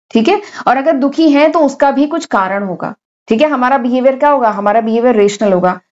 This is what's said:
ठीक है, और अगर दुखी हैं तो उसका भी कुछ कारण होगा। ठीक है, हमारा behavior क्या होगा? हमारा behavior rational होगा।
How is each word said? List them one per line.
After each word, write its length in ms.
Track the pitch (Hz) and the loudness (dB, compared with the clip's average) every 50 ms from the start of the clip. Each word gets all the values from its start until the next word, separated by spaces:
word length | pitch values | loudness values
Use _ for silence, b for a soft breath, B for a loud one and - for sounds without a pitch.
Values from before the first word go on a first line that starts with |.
| _ _ | _ _
ठीक 160 | - 226 220 | 0 0 2
है, 140 | 320 392 403 B B B B B | 2 0 -2 B B B B B
और 100 | 247 247 | 0 0
अगर 140 | 269 269 320 | 0 0 -2
दुखी 380 | 311 269 269 277 277 311 320 311 | 0 0 -2 -2 0 0 2 2
हैं 220 | 285 285 302 311 | 4 4 2 2
तो 80 | 311 339 | 2 2
उसका 320 | 302 277 - - 294 277 | 0 0 0 0 0 0
भी 160 | 262 269 294 | 2 0 -2
कुछ 180 | 294 339 330 330 | -2 -4 -6 -6
कारण 380 | - - 202 190 185 196 202 202 | -4 -2 -2 -2 -2 -4 -6 -6
होगा। 320 | 190 170 - - - - - _ _ _ _ _ | -6 -8 -8 -10 -12 -12 -14 _ _ _ _ _
ठीक 140 | - 220 226 | -2 0 0
है, 60 | 302 | 0
हमारा 300 | 302 285 254 247 247 277 | 0 0 0 0 0 0
behavior 380 | 277 233 247 247 254 247 269 262 | 0 0 -2 -2 0 0 0 0
क्या 140 | 262 294 294 | 2 2 2
होगा? 200 | 285 269 240 214 | 2 2 0 0
हमारा 320 | 202 196 202 208 208 226 | -2 0 0 0 0 0
behavior 340 | 220 226 220 233 233 254 240 | 0 0 0 0 2 2 2
rational 380 | 214 202 202 - - 220 202 190 | 2 2 2 0 0 0 0 2
होगा। 260 | 180 185 180 180 185 - _ | 2 2 0 -2 -4 -8 _